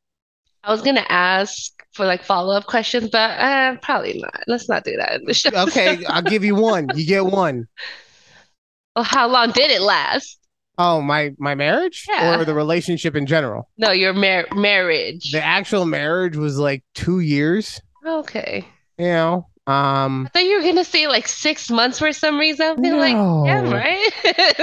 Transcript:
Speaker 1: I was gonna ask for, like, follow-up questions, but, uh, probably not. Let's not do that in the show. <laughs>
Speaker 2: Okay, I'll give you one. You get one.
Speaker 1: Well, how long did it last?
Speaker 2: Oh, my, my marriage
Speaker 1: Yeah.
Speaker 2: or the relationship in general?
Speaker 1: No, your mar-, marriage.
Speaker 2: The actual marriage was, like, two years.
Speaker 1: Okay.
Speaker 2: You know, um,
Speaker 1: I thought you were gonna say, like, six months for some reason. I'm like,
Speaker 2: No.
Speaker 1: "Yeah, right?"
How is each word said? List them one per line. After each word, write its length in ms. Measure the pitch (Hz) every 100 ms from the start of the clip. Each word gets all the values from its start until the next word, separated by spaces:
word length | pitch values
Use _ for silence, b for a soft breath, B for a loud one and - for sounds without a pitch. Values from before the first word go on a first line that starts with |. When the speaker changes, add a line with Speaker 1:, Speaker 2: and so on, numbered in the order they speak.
| _ _ _ _ _ _
Speaker 1:
I 80 | 208
was 100 | 220
gonna 240 | 247 269 -
ask 640 | 180 180 190 202 - - - -
for, 120 | - 190
like, 180 | 180
follow-up 420 | - 190 185 202 -
questions, 440 | 233 214 247 226
but, 280 | 226 226 -
uh, 380 | 262 269 262 254
probably 380 | - 247 98 -
not. 240 | - - -
Let's 200 | 240 214
not 160 | 202
do 140 | - -
that 220 | - -
in 60 | -
the 80 |
show. 160 | 233 294
<laughs> 40 | 196 185
Speaker 2:
Okay, 380 | 254 185 175 175
I'll 160 | 160
give 220 | 339 214
you 120 | 208 202
one. 340 | 226 190 139 147
You 100 | 160
get 200 | 196 190
one. 420 | 196 170 127 117 - B B B B B B B _ _ _ _ -
Speaker 1:
Well, 80 | 226
how 220 | 269 240
long 240 | 254 233
did 200 | 233 294
it 100 | 220
last? 560 | 196 175 143 277 - - _ _ _ -
Speaker 2:
Oh, 240 | 175 165
my, 320 | 143 147 147 139
my 160 | 143 139
marriage 500 | 143 233 359 - -
Speaker 1:
Yeah. 280 | 415 165 170
Speaker 2:
or 60 | 160
the 80 |
relationship 640 | 151 151 175 170 165 170 147
in 100 | 139
general? 440 | 160 131 110 117 -
Speaker 1:
No, 140 | 220
your 220 | 190 190
mar-, 320 | 190 196 185 -
marriage. 760 | 202 202 196 180 156 90 170 143
Speaker 2:
The 100 | 156
actual 420 | 151 185 190 208 170
marriage 500 | 151 147 180 180 151
was, 240 | 151 139
like, 240 | 147 139 -
two 260 | - - 185
years. 600 | 160 143 151 196 - - - _ 320
Speaker 1:
Okay. 600 | 320 294 220 - - - _ _ -
Speaker 2:
You 60 | 175
know, 400 | 170 165 180 - _ -
um, 600 | 139 139 139 135 135 131
Speaker 1:
I 20 | 349
thought 60 | 370
you 120 | 403
were 60 |
gonna 200 | 330 349 349
say, 220 | 330 302
like, 200 | 240 -
six 420 | - 302 311 -
months 300 | 233 247 247
for 120 | 311
some 260 | 294 311 294
reason. 380 | 311 294 320 311 262
I'm 120 | 294
like, 180 | 320 226
Speaker 2:
No. 300 | 190 160 143
Speaker 1:
"Yeah, 280 | - 120
right?" 840 | 120 277 381 427 - - - 381 -